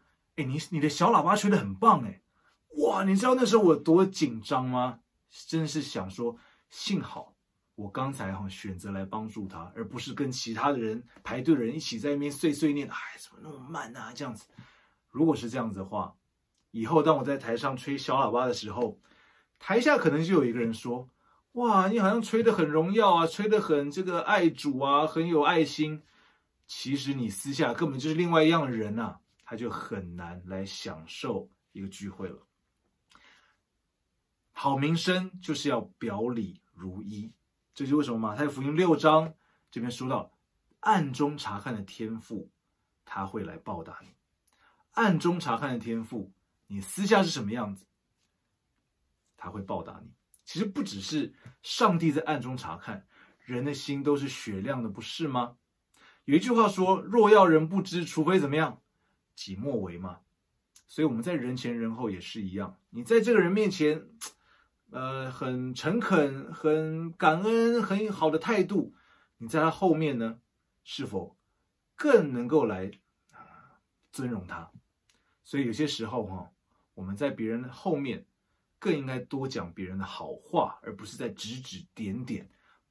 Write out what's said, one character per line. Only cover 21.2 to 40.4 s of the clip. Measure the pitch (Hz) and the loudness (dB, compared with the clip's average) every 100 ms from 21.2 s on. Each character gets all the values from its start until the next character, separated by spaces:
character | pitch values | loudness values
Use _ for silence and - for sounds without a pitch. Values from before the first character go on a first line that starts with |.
| _ _ _ | _ _ _
：“哇， | 240 240 196 190 | -2 2 4 4
你 | 226 | 4
好 | 190 | 2
像 | 226 | 2
吹 | 220 226 | 2 2
得 | 226 | 4
很 | 185 151 | 4 4
荣 | 156 175 | 2 2
耀 | 214 202 170 | 4 6 6
啊， | 165 | 4
吹 | - 202 | 0 2
得 | 214 | 2
很 | 185 147 143 | 4 0 0
这 | 185 | -4
个 | 185 175 | -2 -2
爱 | - 202 165 | 2 4 4
主 | 131 147 131 | 2 -4 -2
啊， | 139 143 156 | 2 4 4
很 | 160 170 | 0 2
有 | 156 | 4
爱 | 147 170 | 4 4
心。” | 143 - 156 151 - _ _ _ _ _ - | 2 0 -4 -6 -14 _ _ _ _ _ -18
其 | - 127 139 | -10 -4 -4
实 | 131 | -2
你 | 135 110 | -4 -4
私 | 98 139 | -4 -4
下 | 135 131 | -2 -2
根 | 120 160 | 0 -2
本 | 131 | -2
就 | 156 | -2
是 | 156 | 0
另 | 175 | 2
外 | 160 | 6
一 | 156 | 6
样 | 165 | 4
的 | 135 | 2
人 | 113 104 113 | -2 -4 -4
啊， | 110 - _ _ | -6 -8 _ _
他 | - | -14
就 | 113 117 | -8 -6
很 | - - 101 87 87 | -8 -8 -10 -10 -12
难 | 87 90 90 | -12 -14 -10
来 | 95 98 | -8 -8
享 | - - 160 80 | -10 -10 -12 -14
受 | - 127 98 - _ _ | -8 -4 -4 -6 _ _
一 | 104 | -12
个 | 98 | -12
聚 | - 98 | -10 -12
会 | - 92 | -10 -12
了。 | - _ _ _ _ _ _ _ _ _ _ _ _ _ _ _ _ _ _ _ _ _ | -12 _ _ _ _ _ _ _ _ _ _ _ _ _ _ _ _ _ _ _ _ _
好 | - 139 135 | -4 -2 0
名 | 151 165 | 0 0
声 | 185 185 185 - | 0 -2 -4 -8
就 | - | -6
是 | 143 147 | -4 -2
要 | 117 | -2
表 | 101 - 113 101 120 | -4 -10 -8 -4 -4
里 | 117 92 - _ | -4 -6 -10 _
如 | 82 92 95 | -14 -12 -12
一， | 101 104 113 - _ _ _ - | -12 -12 -12 -16 _ _ _ -8
这 | |
就 | 135 | 0
是 | 151 | 0
为 | |
什 | 139 | 2
么 | 113 | -2
马 | 110 | -4
太 | 104 147 | -2 -4
福 | 131 | -2
音 | 135 156 | -2 2
六 | 180 147 | 4 6
章 | 156 156 160 - _ _ _ | 6 6 4 -6 _ _ _
这 | 120 | -8
边 | 120 | -8
说 | - 127 | -6 -4
到， | 120 - _ | -4 -6 _